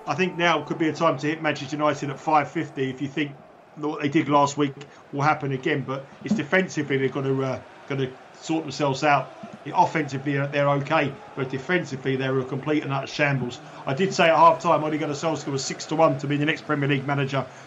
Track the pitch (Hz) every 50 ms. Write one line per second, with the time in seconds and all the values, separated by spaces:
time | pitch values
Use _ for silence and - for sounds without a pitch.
0 | - 151 143 151 185 180 151 165 170 170 160 147 143 - 160 147 165 156 147 -
1 | 170 160 143 139 151 147 160 160 160 151 143 143 143 - 147 147 151 151 139 143
2 | 143 139 139 - - 160 156 151 139 - - 165 147 139 - 143 135 131 127 -
3 | 143 139 - 160 147 143 143 - - - - - - - - 156 151 151 156 151
4 | 147 143 147 160 135 139 147 143 143 139 - 147 147 139 135 - - - - -
5 | - - - 139 143 151 147 139 147 139 135 127 - 165 147 139 120 127 131 135
6 | - - - - - 135 - 165 147 - 185 190 185 185 - 160 143 143 139 135
7 | 135 127 - 147 135 135 135 135 135 131 123 113 - - - - - - 139 139
8 | 131 131 - - - - - - - - 160 160 156 143 135 - 147 139 135 -
9 | 151 147 143 135 135 - - - - - - - - 147 170 180 175 - - 160
10 | 147 135 139 135 139 147 139 139 143 143 147 143 143 143 143 139 143 - 156 160
11 | 143 127 - - - - - 143 131 131 139 131 - - 180 175 147 139 135 131
12 | - 135 135 127 135 131 131 135 127 131 143 131 - 151 151 156 151 139 139 139
13 | 131 - - - 151 143 139 123 123 123 - - - - - - - 139 139 151
14 | 196 190 - - 175 165 160 151 165 165 160 - - 170 156 147 156 156 156 147
15 | 156 147 139 - 170 160 151 143 - 151 139 135 - - 170 - - - 156 156
16 | 160 156 143 139 - 139 147 143 147 156 151 143 - - 151 143 143 139 143 131
17 | 131 143 143 139 139 139 143 135 131 - - - -